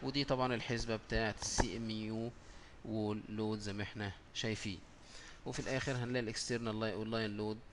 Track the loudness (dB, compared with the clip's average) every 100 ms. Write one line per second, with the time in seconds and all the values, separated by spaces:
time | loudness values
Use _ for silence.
0 | 0 2 4 6 6 4 2 0 2 0
1 | 2 2 4 2 -2 2 2 2 -2 -2
2 | -2 -2 -2 -6 -16 -16 -16 -14 -4 0
3 | 2 0 -2 0 0 0 -2 -2 -4 -2
4 | -4 -4 -10 -4 0 0 -2 -6 -8 -18
5 | -16 -14 -14 -10 -6 -4 0 0 2 0
6 | 2 2 0 -2 0 2 2 2 2 0
7 | 0 2 0 0 0 -2 -6